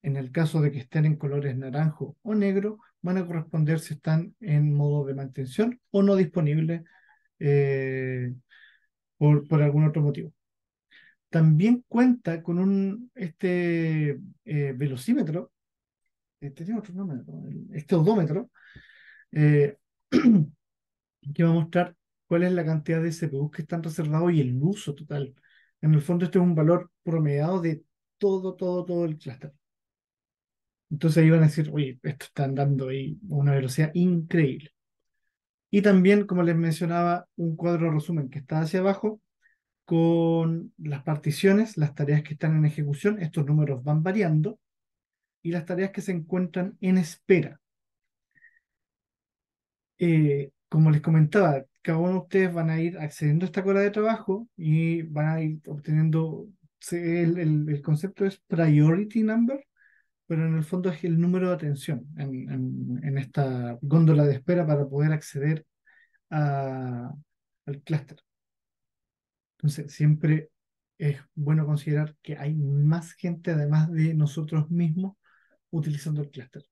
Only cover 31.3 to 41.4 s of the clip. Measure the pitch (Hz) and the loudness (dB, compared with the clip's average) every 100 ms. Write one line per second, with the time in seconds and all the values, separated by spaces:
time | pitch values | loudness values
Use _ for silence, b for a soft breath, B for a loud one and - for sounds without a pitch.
31.3 | 165 156 151 151 147 135 127 147 - - | 6 4 2 -4 -4 -6 -6 -10 -10 -12
32.3 | - 139 135 143 139 131 135 135 - 190 | -6 -4 0 0 0 -4 -6 -8 -12 -6
33.3 | 147 143 139 131 127 156 175 180 175 165 | -2 0 0 -2 -2 -2 2 0 0 0
34.3 | 170 147 131 - _ _ _ _ _ _ | 0 0 -2 -14 _ _ _ _ _ _
35.3 | _ _ _ _ 202 202 190 185 208 202 | _ _ _ _ 2 6 6 8 4 4
36.3 | 180 170 165 165 160 170 170 175 175 - | 0 2 2 0 0 -2 0 0 -2 -6
37.3 | - 170 160 170 170 165 156 151 170 131 | -6 -6 -2 -2 0 0 -2 -2 -4 -4
38.3 | 147 - 156 160 185 190 196 214 214 _ | -8 -6 -4 -2 0 0 0 -4 -6 _
39.3 | _ _ _ _ _ - 165 165 170 165 | _ _ _ _ _ -2 2 4 2 2
40.3 | 165 165 165 - - 156 143 151 147 147 | 2 0 -2 -8 -12 -8 -8 -4 -4 -4
41.3 | 147 | 2